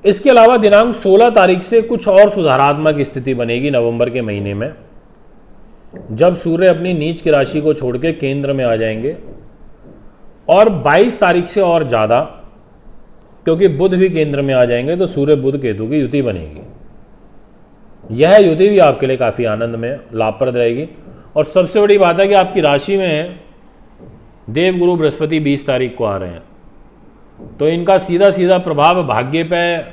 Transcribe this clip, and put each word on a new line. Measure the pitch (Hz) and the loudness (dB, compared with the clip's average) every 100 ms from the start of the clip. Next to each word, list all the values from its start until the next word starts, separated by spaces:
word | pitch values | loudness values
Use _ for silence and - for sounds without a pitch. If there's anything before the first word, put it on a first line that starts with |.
| 196 | 0
इसके | 196 277 | 0 2
अलावा | 247 226 247 | 6 6 6
दिनांक | 208 202 240 220 | 4 4 2 -2
सोलह | 196 196 240 | 2 4 4
तारीख | 220 185 180 | 4 2 0
से | - 233 | 0 -2
कुछ | 226 233 208 | 0 -4 2
और | 190 208 | 6 6
सुधारात्मक | 208 156 131 143 147 156 147 | 4 0 2 2 2 -2 -2
स्थिति | 135 135 123 | -4 -6 -6
बनेगी | 123 117 120 143 | -4 -4 -4 -2
नवंबर | 127 117 117 123 | 0 -2 -2 -2
के | 123 | -2
महीने | 110 101 101 | -6 -6 -6
में, | 101 131 - - - _ _ - - - - - - - 92 - | -8 -8 -12 -20 -20 _ _ -20 -20 -20 -20 -20 -20 -20 -20 -14
जब | 110 170 175 | 0 0 0
सूर्य | 170 165 185 | -4 0 2
अपनी | 165 175 | 2 -2
नीच | 170 151 165 | -4 -4 -4
की | 160 | 0
राशि | 147 135 156 | 0 0 -2
को | 151 | -2
छोड़ | 151 127 123 | -2 -4 -4
के | 160 | -4
केंद्र | 165 135 139 139 | -4 -6 -4 -4
में | 135 123 | -2 -2
आ | 113 | -2
जाएंगे। | 113 110 131 165 - - - - - - - - - _ - - - | -2 -4 -6 -8 -16 -20 -20 -20 -20 -20 -20 -20 -20 _ -20 -12 0
और | 180 220 | 4 4
बाईस | 175 131 160 233 220 | 2 2 2 2 0
तारीख | 180 175 175 | 0 0 -2
से | 208 | -2
और | 185 170 139 | 0 0 0
ज़्यादा, | 117 107 120 156 - - - _ _ - - - - - - | -2 2 0 -2 -12 -20 -20 _ _ -20 -20 -20 -20 -20 -8
क्योंकि | - 160 190 | -4 2 0
बुध | 143 185 | 2 0
भी | 180 185 | 2 0
केंद्र | 160 147 139 | 0 -2 -2
में | 139 | 0
आ | 131 123 | 2 2
जाएंगे, | 120 135 175 | 0 -2 -4
तो | 185 | -4
सूर्य | 180 139 147 | -2 0 2
बुध | 135 139 | 0 -2
केतु | 123 101 113 | -6 -6 -4
की | 151 | -4
युति | 127 143 | -2 -2
बनेगी। | 120 92 76 73 - - - - - - - - - _ _ _ - - - | -4 -6 -12 -18 -20 -20 -20 -20 -20 -20 -20 -20 -20 _ _ _ -20 -20 -12
यह | 113 160 208 | -2 4 6
युति | 190 156 202 | 6 4 2
भी | 202 | 4
आपके | 156 127 135 | 2 2 -2
लिए | 127 | 0
काफ़ी | 120 107 117 | -2 -2 -4
आनंदमय, | 107 117 113 117 139 - | -2 -4 -6 -8 -10 -10
लाभप्रद | 113 110 - 131 120 | -4 -4 -2 -4 0
रहेगी। | 117 120 165 - - - - 151 | -2 -2 -8 -14 -20 -20 -6 -4
और | |
सबसे | 151 185 180 220 | 0 0 0 0
बड़ी | 208 202 | 4 4
बात | 175 170 | 4 2
है | 196 | 2
कि | |
आपकी | 202 185 185 | 2 2 0
राशि | 151 143 165 196 | 0 0 0 -2
में | 185 151 175 180 - - - _ - - - - - - - | -2 -4 -6 -14 -20 -20 -20 _ -20 -20 -20 -20 -20 -20 -8
देवगुरु | 123 185 180 175 175 | -2 0 0 0 0
बृहस्पति | 151 - 151 160 | -2 -2 -4 -2
बीस | 156 180 - | -2 -2 -2
तारीख | 127 127 123 | -4 -4 -4
को | 113 | -4
आ | 98 | -4
रहे | 90 | -8
हैं, | 85 - - - - - _ - _ - - - - | -14 -20 -20 -20 -20 -20 _ -20 _ -20 -20 -20 -4
तो | 147 | -2
इनका | 170 170 190 | -2 0 0
सीधा | 185 170 202 | 0 2 2
सीधा | 190 180 180 | 2 0 0
प्रभाव | 175 147 156 180 | 0 0 2 2
भाग्य | 147 113 127 160 | -2 -4 -2 -4
पे, | 165 175 170 170 - | -2 -2 -2 -4 -8